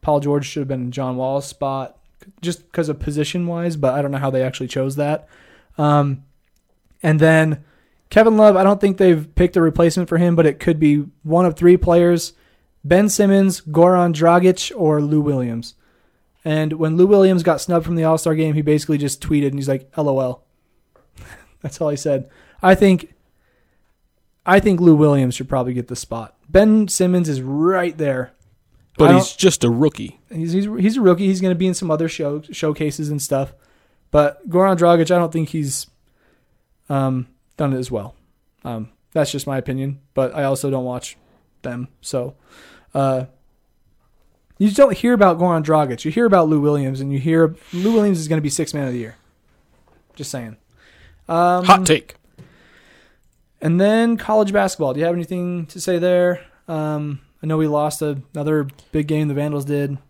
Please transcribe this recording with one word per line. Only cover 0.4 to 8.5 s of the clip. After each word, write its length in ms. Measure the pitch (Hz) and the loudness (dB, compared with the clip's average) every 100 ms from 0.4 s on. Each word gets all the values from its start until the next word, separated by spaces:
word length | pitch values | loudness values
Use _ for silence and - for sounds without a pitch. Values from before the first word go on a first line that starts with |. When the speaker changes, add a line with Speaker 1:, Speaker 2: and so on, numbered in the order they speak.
| 139 | -4
Speaker 1:
should 140 | - | -8
have 60 | 135 | -6
been 140 | 131 | -6
in 100 | 123 | -6
John 240 | 127 131 127 | -6 -6 -4
Wall's 300 | 131 139 139 | -4 -4 -8
spot 520 | - 139 135 127 _ _ _ - _ | -8 -8 -6 -10 _ _ _ -20 _
just 280 | 170 165 _ | -10 -10 _
'cause 180 | - 151 | -6 -6
of 100 | 139 | -6
position-wise, 760 | - 147 147 180 170 170 175 156 | -6 -4 -4 -4 -6 -4 -6 -2
but 160 | 139 | -2
I 80 | 131 | -2
don't 100 | 143 | -4
know 60 | 139 | -4
how 140 | 139 | -4
they 100 | 131 | -2
actually 240 | 131 - 127 | -4 -6 -8
chose 280 | - 135 139 | -6 -4 -4
that. 320 | 147 151 - _ _ _ _ - | -4 -4 -8 _ _ _ _ -4
Um, 460 | 147 147 143 135 _ _ _ _ _ _ _ _ | 2 2 0 -4 _ _ _ _ _ _ _ _
and 160 | 165 156 | 0 4
then 440 | 160 160 160 151 - _ _ _ _ | 4 4 2 -2 -10 _ _ _ _
Kevin 260 | 214 220 214 | 4 6 6
Love, 200 | 214 | 6